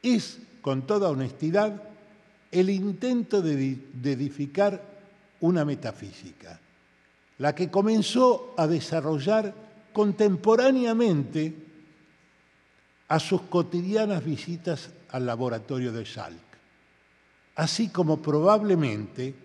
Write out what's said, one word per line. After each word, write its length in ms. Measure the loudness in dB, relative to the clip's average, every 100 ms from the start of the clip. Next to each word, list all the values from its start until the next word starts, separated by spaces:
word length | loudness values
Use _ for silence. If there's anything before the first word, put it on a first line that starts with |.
Es, 380 | 2 0 0 -14 -20 -8
con 260 | -4 -2 0
toda 220 | 2 2
honestidad, 720 | 0 -4 -4 0 2 0 -4 -16 -20 -20 -20 _ _ _
el 200 | 2 2
intento 720 | 2 -2 -2 0 0 2 0
de, 360 | 2 0 0 -4 -10
de 180 | -6 -4
edificar 760 | -2 -4 -6 -6 0 0 0 -14 -20 -20 _ _ _
una 240 | 0 2 0
metafísica, 960 | -4 -6 -10 -16 -18 -20 -20 -20 -20 _ _ _ _ _ _ _ -2
la 140 | -2
que 160 | 0 0
comenzó 840 | 2 2 2 2 4 4 4 -2 0
a 100 | 2
desarrollar 880 | 0 -2 -4 -2 -2 2 0 0 -10 -20 -20 _
contemporáneamente 1600 | 0 0 4 2 4 4 6 6 4 2 2 4 2 0 -2 -4 -6 -20 -20 -20 _ _ _ _ _ _ _ _ _ _ _ _
a 120 | 0
sus 220 | 2 -2
cotidianas 800 | 0 -2 0 -4 -2 0 0 -2
visitas 680 | -4 -6 -8 -8 -6 -6 -10 -20 -12
al 160 | -6 -4
laboratorio 680 | -2 -4 -4 -6 -6 -4
de 140 | -6 -10
Salk, 320 | -12 -14 -16 _ -20 _ _ _ _ _ _ _ _ _ -4
así 340 | -2 -2 -2
como 320 | 0 0 0
probablemente 1120 | 0 2 4 4 4 2 2 -2 -8 -8 -10 -10